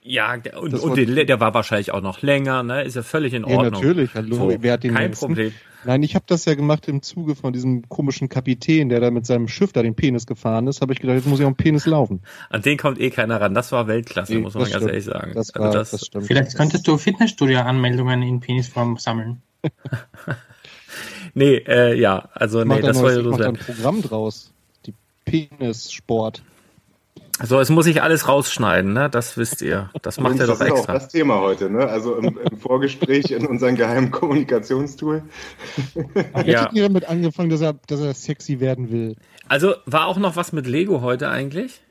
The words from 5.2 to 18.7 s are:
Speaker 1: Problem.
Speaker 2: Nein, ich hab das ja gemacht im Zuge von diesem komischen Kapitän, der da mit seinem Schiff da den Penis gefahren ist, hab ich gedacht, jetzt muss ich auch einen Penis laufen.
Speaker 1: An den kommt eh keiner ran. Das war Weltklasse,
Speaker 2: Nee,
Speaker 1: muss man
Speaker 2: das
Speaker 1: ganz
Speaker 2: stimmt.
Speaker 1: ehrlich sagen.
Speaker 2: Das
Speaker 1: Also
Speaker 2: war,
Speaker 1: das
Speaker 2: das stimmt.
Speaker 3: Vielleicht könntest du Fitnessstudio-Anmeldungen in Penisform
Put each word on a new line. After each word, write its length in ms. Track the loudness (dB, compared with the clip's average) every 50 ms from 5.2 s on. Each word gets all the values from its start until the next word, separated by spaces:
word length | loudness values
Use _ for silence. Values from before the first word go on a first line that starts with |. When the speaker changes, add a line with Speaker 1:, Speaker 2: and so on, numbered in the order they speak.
| -4
Speaker 1:
Problem. 260 | -4 -2 -2 -2 -4 -4 -10 -20 -20 -20 -12 -4
Speaker 2:
Nein, 180 | 0 0 2 2
ich 140 | 2 0
hab 100 | -2 0
das 180 | 0 -2 0 2
ja 80 | 0 0
gemacht 340 | 2 2 0 0 0 -2 -4
im 120 | -4 -4 -4
Zuge 340 | -6 -10 -8 -4 -4 -4
von 160 | -4 -4 -4 -4
diesem 360 | -2 -2 0 -2 -2 -4 -8
komischen 400 | -6 -4 -2 -2 -2 -4 -6 -4
Kapitän, 600 | -4 -4 -2 -2 -4 -2 0 2 2 4 4 4
der 100 | 2 2
da 120 | 2 2 2
mit 120 | 0 0
seinem 200 | 0 0 0 0
Schiff 260 | -2 0 -2 -2 0 2
da 100 | 0 0
den 120 | 0 0
Penis 320 | 0 0 0 0 0 -2
gefahren 400 | -6 -10 -6 -4 -2 0 0 0
ist, 140 | -2 -2 -2
hab 100 | -2 -2
ich 80 | -2 -2
gedacht, 160 | 0 0 0
jetzt 100 | 2 2 2
muss 100 | 2 2
ich 60 | 2
auch 40 | 2
einen 80 | 2
Penis 300 | _ 2 2 2 2 2
laufen. 360 | 2 2 2 2 2 0 -8 -10 -14 -20 -20 -14 -6
Speaker 1:
An 120 | -6 0 0
den 140 | 0 0
kommt 240 | 2 0 -2 0 0
eh 100 | -2 -2
keiner 300 | 0 0 -2 0 0 0
ran. 140 | 0 2 2
Das 160 | 0 -2 0
war 160 | -2 -2 0
Weltklasse, 480 | 0 0 -2 -2 -4 -6 -6 -4 -2 -2
Speaker 2:
Nee, 60 | -2
Speaker 1:
muss 140 | -2 -2 -2
man 100 | -2 -2
Speaker 2:
das 80 | -2 0
Speaker 1:
ganz 100 | -2 0
Speaker 2:
stimmt. 80 | 0
Speaker 1:
ehrlich 140 | -2 -2 -6
sagen. 280 | -6 -8 -8 -8 -6 -6
Speaker 2:
Das 160 | -6 -6 -6 -4
Speaker 1:
Also 100 | -2 0
Speaker 2:
war, 80 | 2 2
Speaker 1:
das 180 | 0 0 -2 -6
Speaker 2:
das 140 | -10 -10
stimmt. 200 | -8 _ -8 -2
Speaker 3:
Vielleicht 300 | 0 2 2 2 0 0
könntest 320 | 0 0 2 2 0 2 2
du 100 | 2 2
Fitnessstudio-Anmeldungen 1200 | 2 0 2 2 2 0 2 2 2 2 4 2 2 2 2 2 2 2 2 0 0 0 0 0 0
in 180 | 0 -2 -4
Penisform 560 | -2 -2 -2 -2 -2 -2